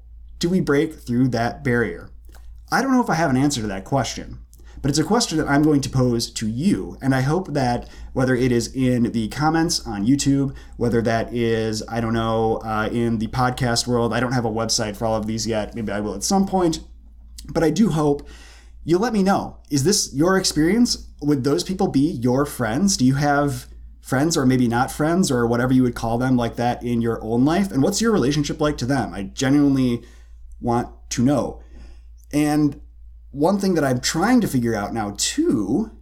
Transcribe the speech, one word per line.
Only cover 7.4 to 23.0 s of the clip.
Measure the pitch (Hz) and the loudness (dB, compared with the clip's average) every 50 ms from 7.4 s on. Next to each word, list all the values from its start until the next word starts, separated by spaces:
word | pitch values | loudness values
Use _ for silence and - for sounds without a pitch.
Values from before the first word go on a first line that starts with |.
| 190 - 147 | -2 -2 -2
that | 147 131 123 120 117 - - - - - - - | 0 0 0 0 -2 -6 -10 -16 -18 -18 -8 -2
whether | - 131 123 127 | -2 0 2 2
it | 117 127 127 | 2 2 2
is | 120 120 110 - - | 2 0 0 -2 -2
in | 131 131 127 123 120 117 107 - | 0 0 2 2 2 0 0 0
the | 117 110 104 | -2 -4 -4
comments | - 131 151 156 160 165 165 170 - - - | -4 0 0 2 2 2 0 0 -2 -4 -4
on | 120 110 101 98 | -6 -6 -2 2
YouTube, | 120 143 139 - 139 139 139 139 143 - - - - - - | 2 2 2 2 2 2 2 0 -2 -4 -10 -16 -18 -6 -4
whether | 113 120 110 117 107 | -2 0 2 2 2
that | 117 113 113 110 101 113 | 2 0 0 -2 -4 -4
is, | 120 117 113 113 110 110 113 107 110 - - | -2 0 0 0 0 0 -2 -4 -6 -6 -6
I | 117 117 | -4 -2
don't | 117 113 117 | -2 0 0
know, | 113 113 113 113 113 113 110 110 - - | 0 0 0 0 2 2 0 0 -2 -2
uh, | 113 110 107 110 104 | -4 -2 -2 -2 -2
in | 107 120 117 117 117 104 | 0 0 0 0 0 -2
the | 110 104 | -2 -4
podcast | - 123 127 123 123 - 131 120 117 113 - | -2 0 0 0 0 0 0 0 0 0 0
world, | 123 123 120 117 113 107 | 0 0 2 2 2 0
I | 120 | 0
don't | 127 123 131 | 0 0 0
have | 123 117 | 0 0
a | 113 | -2
website | 107 113 113 110 - - 110 107 101 | -2 -2 -2 -2 -2 -2 -2 -4 -4
for | - 120 | -4 -2
all | 110 110 | -2 -2
of | 110 107 | -2 -2
these | 107 110 113 110 | -4 -4 -4 -4
yet. | 113 110 107 104 98 - | -2 -2 -2 -4 -4 -6
Maybe | 117 110 101 98 | -8 -6 -4 -4
I | 107 | -4
will | 104 104 95 | -4 -4 -6
at | 101 - | -4 -2
some | - 196 196 196 | 0 2 2 2
point, | 190 185 190 180 165 160 - - - - - - - - - - - - - - - | 2 0 0 2 0 0 -2 -8 -14 -20 -20 -20 -20 -20 -20 -20 -20 -20 -18 -16 -4
but | 143 165 165 | -2 2 2
I | 156 | 2
do | 156 175 233 185 | 4 4 2 2
hope | 151 160 151 147 143 143 - - - - - - - - - - - - - | 4 2 2 2 0 0 -4 -12 -18 -20 -20 -20 -20 -20 -20 -20 -20 -12 -2
you'll | 131 170 185 | 0 0 2
let | 220 247 220 | 2 0 0
me | 208 190 | 2 2
know. | 190 196 127 90 - - - - - | 2 2 2 0 -4 -10 -16 -8 -4
Is | 143 139 131 | -2 0 2
this | 170 208 - - 123 117 | 2 2 2 0 -2 0
your | 131 156 180 190 190 | 0 2 4 4 2
experience? | 185 - - 151 151 170 202 240 247 240 - - - - - - | 0 0 0 2 2 2 4 4 2 2 0 -4 -8 -14 -14 -4
Would | 147 143 147 131 117 | 0 0 0 2 2
those | 139 143 175 - | 0 0 0 0
people | - 190 190 196 165 | -4 -2 -2 -2 0
be | 135 135 | 2 2
your | 143 165 190 127 113 123 123 135 143 | 2 2 0 0 0 0 2 2 0
friends? | 143 - - 120 107 110 147 196 196 190 | -2 -2 -4 -4 -2 0 0 2 0 2
Do | - | 4